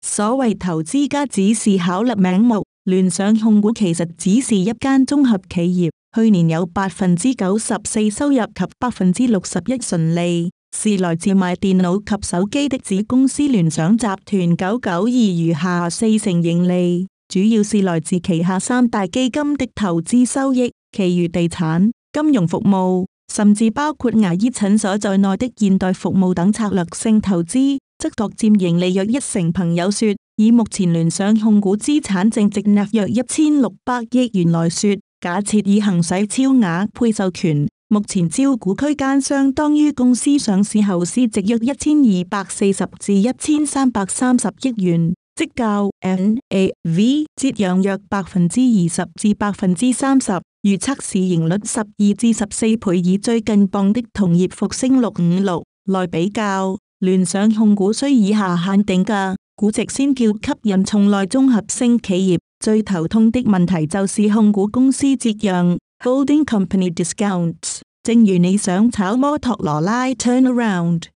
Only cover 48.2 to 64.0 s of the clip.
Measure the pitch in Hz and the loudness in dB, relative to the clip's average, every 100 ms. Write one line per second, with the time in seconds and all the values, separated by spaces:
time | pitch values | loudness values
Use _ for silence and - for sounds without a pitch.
48.2 | 185 190 175 226 254 220 170 - 175 - | -4 0 0 2 2 2 0 -2 -8 -2
49.2 | 214 208 208 196 190 180 247 240 269 269 | -2 0 -2 -2 -2 0 0 0 2 0
50.2 | 247 185 - _ 202 196 - 277 - 202 | 0 -6 -6 _ 0 0 -2 -6 -4 -2
51.2 | 185 175 160 190 208 - 208 _ 208 202 | 0 0 0 -2 -4 -6 -8 _ 0 2
52.2 | 233 220 202 - 226 220 - 180 175 190 | 0 0 -2 -2 -2 0 0 0 0 0
53.2 | 208 233 226 208 196 202 196 220 233 - | 0 -2 0 2 2 2 0 0 -4 -2
54.2 | 185 170 185 - 208 - 262 262 226 - | 0 2 0 -2 -6 -2 0 2 0 0
55.2 | 170 175 196 170 - _ - 190 185 175 | 0 0 0 -2 -6 _ -4 -2 -2 -2
56.2 | 180 202 208 190 190 190 _ _ 185 190 | -2 -2 -2 -2 -4 -6 _ _ 0 2
57.2 | 180 196 214 214 220 202 185 220 277 269 | 2 0 0 2 2 4 2 0 0 2
58.2 | 196 214 196 175 175 196 208 185 190 208 | 2 0 0 -2 0 0 2 0 0 -2
59.2 | 190 185 _ _ 208 214 202 - 277 262 | -2 -6 _ _ -2 -2 -6 -2 -2 2
60.2 | 226 208 - 294 214 190 190 214 202 202 | 0 0 -4 -4 -2 0 0 2 2 2
61.2 | 196 262 269 226 214 - 247 240 - 185 | 0 0 2 2 -2 -2 0 0 0 0
62.2 | 190 170 _ _ - 214 214 190 165 226 | 2 0 _ _ 0 0 0 -2 0 2
63.2 | 226 254 247 190 175 180 156 202 | 2 2 0 2 2 0 -2 -2